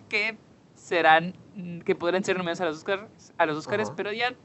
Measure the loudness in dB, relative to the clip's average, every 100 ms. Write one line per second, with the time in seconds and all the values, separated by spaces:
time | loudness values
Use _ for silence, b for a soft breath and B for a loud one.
0 | -6 -4 -2 -6 -14 -20 -20 -20 -2 4
1 | 6 6 4 -6 -16 -14 -12 -6 -2 -2
2 | 0 0 0 -2 -2 -2 -2 -4 -4 -4
3 | -6 -20 -10 -2 0 0 -4 -4 -4 -6
4 | -6 -4 -4 -4